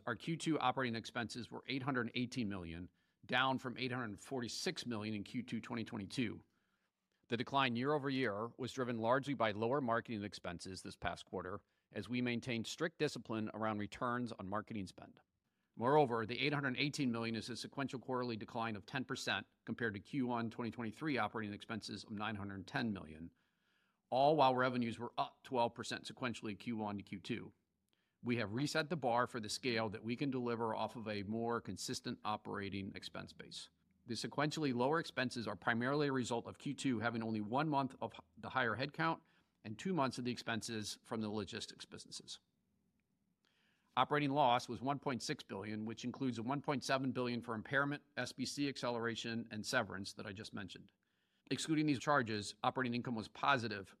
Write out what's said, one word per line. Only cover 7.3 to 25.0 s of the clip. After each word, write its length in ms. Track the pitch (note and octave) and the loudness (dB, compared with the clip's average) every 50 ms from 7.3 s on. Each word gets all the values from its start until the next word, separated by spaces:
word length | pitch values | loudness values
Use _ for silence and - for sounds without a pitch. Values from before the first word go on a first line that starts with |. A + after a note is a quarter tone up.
| A#2+ | -4
decline 400 | A2 B2 - - C#3 C3+ B2+ A#2 | -2 -2 2 4 4 4 6 4
year 160 | A#2 B2 C#3+ D3+ | 2 2 2 2
over 160 | D3+ C3 C#3+ | 2 2 0
year 400 | C3+ C3 C3 A2+ G2+ G2+ A2 A#2 B2+ | 0 2 2 2 2 0 -2 -4 -4
was 160 | - C3 A#2 - | -4 -6 -4 -2
driven 240 | - B2+ A#2+ B2 | -2 -2 0 0
largely 380 | A2+ A2 A2+ B2 C#3+ C3 C#3 C#3+ | 2 4 6 6 4 4 2 2
by 160 | A2+ A2+ A2 | 2 4 2
lower 320 | G2+ G#2 A2 A#2 C3 D3 C#3 | 4 4 2 2 4 4 4
marketing 420 | A#2 A2+ A#2 A2+ - A#2 G#2 G2+ | 4 2 2 2 0 -2 -4 -4
expenses 560 | G#2 - - - F#2 F2 E2+ - F#2+ F#2+ F2+ | -4 -6 -8 -8 -8 -6 -6 -8 -8 -8 -8
this 160 | - G2 F2+ | -8 -10 -8
past 300 | - - F#2 F2 - - | -4 -2 -2 -2 -4 -6
quarter, 340 | - - F#2+ F2 F2+ G2 G2+ - _ _ _ _ _ - | -8 -6 -6 -4 -4 -6 -8 -10 _ _ _ _ _ -8
as 140 | G#2+ G2+ A2 | -8 -6 -2
we 140 | A#2+ B2 B2 | -2 0 0
maintained 440 | B2 A#2+ A#2 - C3 A#2+ A#2 G#2+ | 0 0 0 -2 -2 -2 -2 -2
strict 320 | - - - D#3+ F3 - - | -4 -4 -2 -2 -2 0 0
discipline 520 | D#3 C#3+ - C3 A2+ - A#2 A2 G#2+ G#2+ - | -2 0 -2 -4 -6 -4 -2 -2 -2 -2 -2
around 280 | G#2+ A2 A2 A2 G#2 | -2 0 0 0 0
returns 520 | G#2 G2 - - C3 B2 A#2+ B2 B2 A2+ - - | -2 -4 -4 -2 0 0 0 0 -2 -4 -4 -6
on 80 | F#2+ F#2 | -6 -2
marketing 380 | G2+ G#2+ G2+ - A#2 A2 F#2+ | -2 -2 -2 -2 -4 -4 -6
spend. 260 | F2 - - - - - - - _ _ _ _ _ _ _ _ _ _ | -6 -8 -12 -16 -18 -18 -20 -20 _ _ _ _ _ _ _ _ _ _
Moreover, 480 | - A2+ B2 C#3+ D#3 D3 A#2+ A#2+ A2+ A2+ | 0 4 8 8 8 8 8 6 2 0
the 160 | G#2 B2 A#2 | 0 0 0
eight 140 | C3 D3 D3+ | 2 2 2
hundred 220 | C#3+ C#3+ C3+ B2+ B2 | 2 2 0 0 2
eighteen 340 | C3+ D3+ C#3+ - D3 B2+ A2+ | 0 0 2 2 2 2 2
million 240 | A#2 A2+ A2+ A2+ | 2 0 0 0
is 140 | A2 G2+ - | -2 -2 -4
a 60 | A#2+ | -6
sequential 420 | G#2+ - B2 - - C#3 B2+ - B2+ | -6 -8 -6 -4 -4 -4 -4 -4 -6
quarterly 380 | G#2 - B2+ B2 B2+ B2 A#2 | -4 -2 0 0 0 0 -2
decline 400 | G#2+ A2 - - A#2+ A2+ A2+ G#2+ | -4 -6 -6 -4 -2 -2 -2 -2
of 100 | G2+ F#2+ | -4 -6
ten 180 | - - C#3 - | -4 -4 -4 -4
percent 400 | - C3+ A#2 - - G#2+ G2 G#2 - _ _ _ | -4 -4 -2 0 0 0 0 0 -4 _ _ _
compared 260 | - A#2 - B2 A2+ G2+ | -6 -2 0 0 0 0
to 80 | G#2 | -2
Q 260 | - - - D3 B2+ | -6 -4 -2 0 0
one 220 | B2 B2 A#2 A#2 A2 | 2 2 0 0 -2
twenty 220 | - - A#2+ A2+ | -2 -2 -4 -4
twenty-three 480 | A2 - A#2+ A2 G#2+ - D3+ D#3+ C#3+ A#2 | -2 -4 -4 -6 -6 -4 -2 0 2 2
operating 340 | A2 G#2 - A#2 A2 G2+ G#2 | 2 2 0 -2 -4 -4 -4
expenses 500 | G2+ - - A2+ G#2+ - - A2 G2 - | -6 -8 -6 -6 -6 -6 -6 -8 -10 -8
of 120 | - A2 | -8 -6
nine 180 | G2+ G#2 G#2+ A2 | -4 -2 -2 -2
hundred 320 | G2 G2 G2 G2+ F#2+ F#2 | -4 -4 -6 -8 -8 -8
ten 280 | - - C#3+ B2 A2+ G#2 | -4 -2 -2 0 0 -2
million, 340 | F#2+ E2 D#2 D#2 D#2 E2 E2+ - _ _ _ _ _ _ _ _ _ _ _ _ _ _ _ | -4 -6 -8 -12 -12 -12 -14 -14 _ _ _ _ _ _ _ _ _ _ _ _ _ _ _
all 260 | - B2+ C#3 C#3+ D#3+ | 2 6 6 6 8
while 200 | D3+ C3+ C3 C3 | 8 8 8 8
revenues 440 | B2 B2+ C3 B2 B2 A#2+ A#2 A2+ | 6 4 4 4 2 0 0 -2
were 140 | A2+ | -4